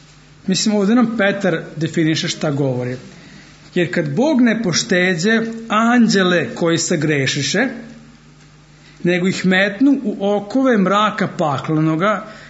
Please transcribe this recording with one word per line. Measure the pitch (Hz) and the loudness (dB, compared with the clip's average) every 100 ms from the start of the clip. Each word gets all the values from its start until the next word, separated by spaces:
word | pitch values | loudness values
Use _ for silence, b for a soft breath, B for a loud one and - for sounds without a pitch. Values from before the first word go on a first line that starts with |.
| - - - - - | -20 -20 -20 -10 -4
Mislim, | 185 214 208 | -2 0 0
ovde | 196 247 | 2 2
nam | 226 - | 2 2
Petar | 196 196 190 160 - 151 | 0 0 -2 -2 -6 -8
definiše | 160 170 160 156 160 | -4 -2 0 -2 -4
šta | - 156 | -6 -4
govori. | 143 139 123 123 123 - B B B B B B 180 | -2 -2 -4 -6 -8 -14 B B B B B B -4
„Jer | 175 | -2
kad | 175 147 147 | -2 -2 0
Bog | 294 254 | 2 4
ne | 240 214 | 2 2
pošteđe | 180 139 - 180 180 170 202 226 226 - - | -2 -2 0 2 2 0 0 0 -2 -8 -2
anđele | 214 233 247 220 196 180 175 123 - | 0 4 4 4 4 2 2 -2 -2
koji | 170 170 | 0 0
se | - 165 | 0 0
grešiše, | 151 143 131 143 135 185 262 - - - - - - - - - - B B B | 0 0 0 -2 -2 -2 -2 -4 -16 -20 -20 -20 -20 -20 -20 -20 -20 B B B
nego | 175 175 185 | -2 0 0
ih | - 185 | 0 2
metnu | 185 202 202 277 262 | 2 2 2 2 2
u | 202 196 202 208 | -2 -2 -2 -2
okove | 202 262 262 220 | -2 0 2 2
mraka | 185 202 214 208 180 | 2 2 0 0 -4
paklenoga | - 156 131 156 156 160 160 202 196 B B | -2 -2 -2 -2 0 2 2 0 -2 B B